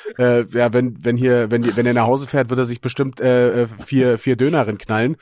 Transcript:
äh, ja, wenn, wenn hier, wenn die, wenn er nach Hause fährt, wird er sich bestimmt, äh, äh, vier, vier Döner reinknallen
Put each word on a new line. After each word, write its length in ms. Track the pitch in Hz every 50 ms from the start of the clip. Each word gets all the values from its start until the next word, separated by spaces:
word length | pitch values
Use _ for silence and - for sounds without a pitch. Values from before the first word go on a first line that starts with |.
| - 427 -
äh, 280 | - 123 123 120 120 117
ja, 280 | - - 120 120 120 110
wenn, 320 | 123 127 127 113 - -
wenn 120 | 120 120
hier, 340 | 120 120 131 123 120 117 107
wenn 120 | 117 117 117
die, 140 | 120 98
wenn 100 | 110 120
er 80 | 123 120
nach 120 | 123 -
Hause 220 | 113 127 139 143 127
fährt, 220 | - 143 127 113
wird 100 | 127 123
er 60 | 131
sich 140 | 117 120 113
bestimmt, 400 | - 127 - - 139 135 131 -
äh, 420 | - 131 123 123 123 123 98 120 120
äh, 40 | 113 110 98 -
vier, 320 | - - 131 127 123 120
vier 200 | 110 - 123 127
Döner 280 | 113 127 147 170 156 123 104
reinknallen 480 | 107 104 - - 110 107 113 131 165 -